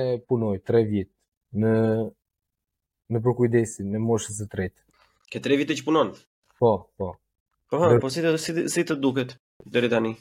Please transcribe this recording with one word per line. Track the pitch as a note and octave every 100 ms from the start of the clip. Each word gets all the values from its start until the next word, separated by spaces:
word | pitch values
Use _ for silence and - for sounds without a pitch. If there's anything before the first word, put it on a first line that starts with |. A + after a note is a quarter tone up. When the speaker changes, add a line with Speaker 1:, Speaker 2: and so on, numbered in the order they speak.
| B2+ B2 -
Speaker 1:
punoj | B2 A2+ F#2+
tre | - A#2 G#2+
vit | G#2 F#2 _ _ _ _
në, | G2+ A2 A2 A2+ A2 G#2+ - _ _ _ _ _ _ _ _ -
në | A#2
përkujdesin, | A#2 A#2+ A#2+ A#2+ A2 - G2
në | G#2+
moshës | A2+ A2+ - G#2
së | G#2
tretë. | - F#2 - _ _ _ _ -
Speaker 2:
Ke | A2+
tre | A#2+ C#3
vite | D3 C#3+
që |
punon? | C3 D#3+ A2 G2 _ _ _ -
Speaker 1:
Po, | A#2+ G2 - -
po. | F#2+ - _ _ _ _ -
Speaker 2:
Po, | C#3+
ha, | E3+
Speaker 1:
Dhe | A#2+
Speaker 2:
po | C3
si | C3+
të, | E3 D#3+
si, | D#3+ E3 D#3
si | E3+ E3+
të | D3+
duket | C3+ B2+ B2+ - _ - -
deri | A#2+ A#2+
tani? | A2+ A2+ A2